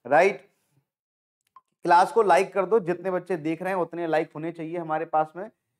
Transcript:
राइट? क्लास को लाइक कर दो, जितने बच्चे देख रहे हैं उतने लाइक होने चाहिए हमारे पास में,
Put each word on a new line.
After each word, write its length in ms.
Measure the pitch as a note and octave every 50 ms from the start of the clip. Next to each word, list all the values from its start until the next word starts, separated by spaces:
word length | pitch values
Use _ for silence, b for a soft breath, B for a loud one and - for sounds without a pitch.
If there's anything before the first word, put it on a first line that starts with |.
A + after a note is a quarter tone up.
| -
राइट? 420 | A#2+ C3+ D#3 F3+ G3 G3 - _ _ _ _ _ _ _ _ _ _ _ _ _ _ _ _ _ _ _ _ _ _ _
क्लास 560 | - _ _ _ _ - E3 F3 E3+ F#3+ F#3+ -
को 100 | A3+ A3
लाइक 320 | G3 E3+ F3+ G3 F#3+ -
कर 120 | G3 F#3
दो, 140 | F3+ G#3 A3+
जितने 300 | F#3 D#3+ F3 E3+ F3 F#3+
बच्चे 260 | F3+ F3+ F3+ - F#3+
देख 260 | E3 D3 D#3+ E3 D#3+ F#3
रहे 120 | F#3 G3
हैं 60 | F#3
उतने 260 | E3+ E3 - E3+ E3+
लाइक 240 | E3 D#3 D#3 D#3+ D#3+ -
होने 180 | D3+ D#3 E3+ E3
चाहिए 260 | E3 D#3+ D#3+ E3 F3
हमारे 260 | E3+ D#3+ D#3 D#3 E3
पास 280 | E3 - D#3 D#3 D#3 -
में, 120 | E3+ G3 A3+ _ _ _ _ _